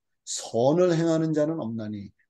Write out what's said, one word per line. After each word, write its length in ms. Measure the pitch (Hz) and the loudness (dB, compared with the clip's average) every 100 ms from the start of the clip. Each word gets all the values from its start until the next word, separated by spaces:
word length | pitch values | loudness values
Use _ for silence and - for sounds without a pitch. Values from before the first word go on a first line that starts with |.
| _ _ - | _ _ -12
선을 680 | - - 117 131 175 180 | -12 -4 2 4 4 4
행하는 380 | 165 165 160 160 | 4 2 2 2
자는 300 | 151 151 165 | 0 0 -2
없나니 500 | 113 113 107 104 95 _ | -6 -8 -8 -10 -12 _